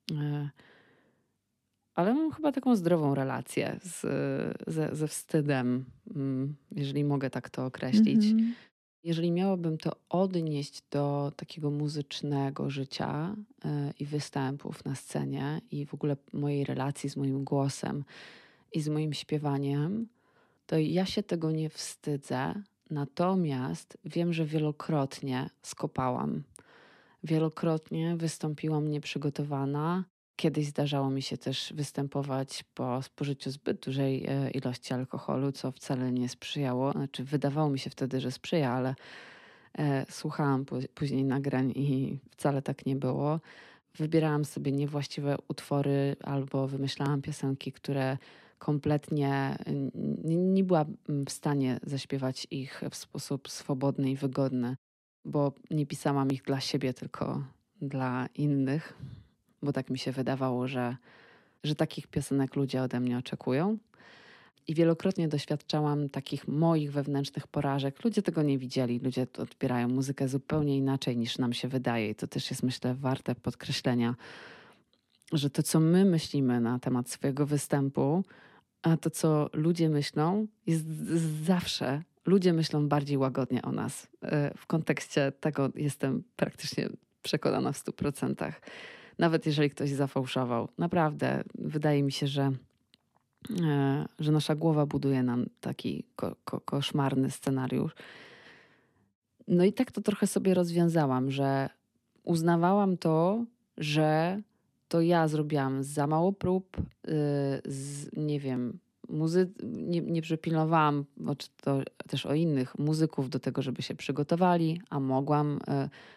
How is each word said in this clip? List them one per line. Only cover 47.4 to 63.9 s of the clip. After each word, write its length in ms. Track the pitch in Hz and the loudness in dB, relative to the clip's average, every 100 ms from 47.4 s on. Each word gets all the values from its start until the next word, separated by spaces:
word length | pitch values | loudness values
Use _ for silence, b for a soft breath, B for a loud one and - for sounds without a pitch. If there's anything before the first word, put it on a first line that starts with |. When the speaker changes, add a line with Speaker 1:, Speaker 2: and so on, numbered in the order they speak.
| 135 135 - | -2 -2 -6
Speaker 1:
które 460 | - - 139 131 135 B B B - | -8 -4 0 0 -2 B B B -8
kompletnie, 1000 | - 147 151 147 - 151 139 139 135 139 - | -2 0 2 0 0 0 2 2 0 -2 -4
n-, 240 | 143 135 | -4 -4
n-, 600 | - 147 147 160 165 185 | -4 -4 -2 0 2 4
nie 100 | 190 | 4
byłam 320 | 190 170 151 - - 147 139 | 4 4 2 -4 -4 -2 -2
w 40 | |
stanie 500 | - 156 143 131 127 | -4 0 2 2 -2
zaśpiewać 640 | - 139 - 139 131 131 - | -4 -6 -4 -4 -2 -4 -8
ich 320 | 139 131 - - | -8 -8 -8 -8
w 40 | - | -8
sposób 520 | - 151 - 139 - | -12 -10 -6 -6 -8
swobodny 600 | - - 135 139 131 135 | -10 -4 0 0 0 0
i 60 | 135 | 0
wygodny, 600 | 139 127 135 127 120 131 _ _ _ _ | -2 0 0 0 -2 -4 _ _ _ _
bo 280 | - 147 143 - - | -4 0 0 -2 -4
nie 160 | 156 143 | -2 -2
pisałam 440 | - 151 143 135 | -2 0 2 2
ich 120 | 135 | 0
dla 180 | - 135 | -2 -2
siebie, 340 | - 139 127 | -2 -2 -2
tylko 480 | 127 - - - 135 135 - _ _ | -4 -8 -6 -4 -4 -8 -12 _ _
dla 480 | 143 135 131 123 127 | -6 -4 -2 -2 -4
innych, 600 | - 147 139 131 147 - B B B B _ _ _ | -2 0 2 2 0 -4 B B B B _ _ _
bo 100 | 143 | -4
tak 180 | 147 - | -2 -4
mi 80 | 131 | -4
się 140 | - | -4
wydawało, 560 | 131 123 131 131 123 127 | -4 -2 0 0 0 -2
że, 280 | 135 123 127 b b b b b b | -2 -4 -4 b b b b b b
że 100 | 151 | -4
takich 320 | 151 160 - - | 0 -2 -4 -8
piosenek 500 | - 139 139 135 - | -6 0 0 0 0
ludzie 260 | 135 127 | 0 0
ode 180 | 127 123 | 0 0
mnie 180 | 123 123 | 0 -2
oczekują. 600 | 127 - - 131 185 220 - | -4 -6 -2 0 2 -2 -6